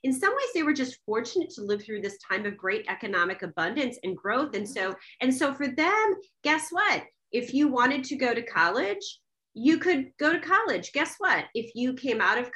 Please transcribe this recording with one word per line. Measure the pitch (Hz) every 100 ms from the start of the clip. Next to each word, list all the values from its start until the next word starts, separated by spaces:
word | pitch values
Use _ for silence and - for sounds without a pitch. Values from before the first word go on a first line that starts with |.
in | 269
some | 262 392
ways, | 539 494
they | 370
were | 302
just | 262 254 - -
fortunate | 214 247 381 320
to | -
live | 208 208
through | 214 214
this | 196 196
time | - 196
of | 208 190
great | 185 214 -
economic | 190 214 190 180 190
abundance | 175 165 165 262 254 247
and | 190
growth. | 180 196 240 294
And | 208 208
so, | 214 190 190 - -
and | 254
so | 262 285
for | 269 285
them, | 254 330 427 415 381 - _
guess | 294 311 -
what? | 349 415 180 - _ _
If | 240 240
you | 269 294
wanted | 247 247 285
to | 262 269
go | 247
to | 233
college, | 233 170 170 220 392 403 - - _ _ _
you | 220 254 320
could | 359 302 262 -
go | 302
to | 330
college. | 311 392 440 190 -
Guess | 277 320 -
what? | 381 180 -
If | 233 226
you | - 254
came | 254 262 220
out | 185 226
of | 247